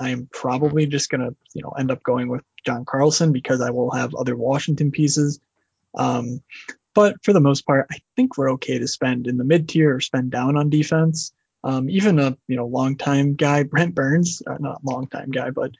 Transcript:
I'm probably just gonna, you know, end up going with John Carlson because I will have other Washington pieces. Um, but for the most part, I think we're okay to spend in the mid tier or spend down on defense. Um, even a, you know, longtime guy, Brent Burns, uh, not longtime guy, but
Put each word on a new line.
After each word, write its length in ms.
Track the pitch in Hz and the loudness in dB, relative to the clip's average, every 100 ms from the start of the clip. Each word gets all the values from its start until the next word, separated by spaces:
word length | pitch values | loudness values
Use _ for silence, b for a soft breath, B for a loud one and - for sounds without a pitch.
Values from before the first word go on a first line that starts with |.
I'm 280 | 131 123 127 | -6 -6 -8
probably 540 | - 131 127 147 151 151 | -8 -4 0 0 0 0
just 240 | 143 - | -2 -2
gonna, 200 | 135 123 - _ | -4 -4 -8 _
you 80 | - | -14
know, 80 | - - | -10 -6
end 140 | 131 | -4
up 100 | 127 | -4
going 240 | - 123 123 | -2 -2 -2
with 140 | 123 - - - | -6 -10 -10 -8
John 180 | 120 | -6
Carlson 460 | - 135 151 151 160 | -4 2 2 4 2
because 300 | 131 - 131 | 2 0 -2
I 100 | 123 | 0
will 220 | 123 123 | 0 -2
have 240 | 127 123 - | -2 -4 -4
other 180 | 127 | -4
Washington 560 | 120 123 143 - 143 147 | -2 0 0 0 0 0
pieces. 480 | 139 147 151 147 143 _ _ _ _ _ - | 2 2 2 0 -2 _ _ _ _ _ -4
Um, 460 | 131 123 120 123 _ B B B _ | -2 -2 -4 -8 _ B B B _
but 220 | - 208 202 | 4 4 2
for 80 | - | 2
the 80 | 190 | 6
most 220 | 139 139 - | 6 4 2
part, 200 | 139 - | 0 0
I 80 | - _ - | -10 _ 0
think 200 | 254 - | 0 0
we're 160 | 135 | -2
okay 260 | 131 - 127 | -2 -4 -4
to 80 | 120 | -4
spend 400 | - 131 123 120 | -2 -2 -2 -2
in 120 | 123 | -2
the 60 | |
mid 240 | 131 170 160 | 2 2 2
tier 260 | 160 151 131 | 2 4 2
or 40 | |
spend 300 | - 131 127 | -2 -2 -2
down 260 | 127 131 147 | -2 0 2
on 120 | 147 | 2
defense. 640 | 151 151 160 160 160 - _ _ - | 2 2 2 2 0 -8 _ _ -10
Um, 240 | 135 131 135 | -4 -2 0
even 300 | 190 208 156 | 2 4 4
a, 180 | 135 123 - | 2 -2 -6
you 80 | 127 | -4
know, 100 | 120 | -2
longtime 680 | 127 131 139 143 139 143 | -2 -2 -2 0 2 2
guy, 280 | 143 147 147 | 2 2 2
Brent 320 | 139 147 170 | 2 0 0
Burns, 480 | 170 135 165 175 - - | 0 2 2 2 -4 -8
uh, 120 | 131 | -8
not 240 | 143 131 | -8 -6
longtime 460 | 135 127 135 147 139 | -6 -6 -6 -10 -6
guy, 200 | 131 127 | -6 -4
but 220 | 127 135 | -4 -6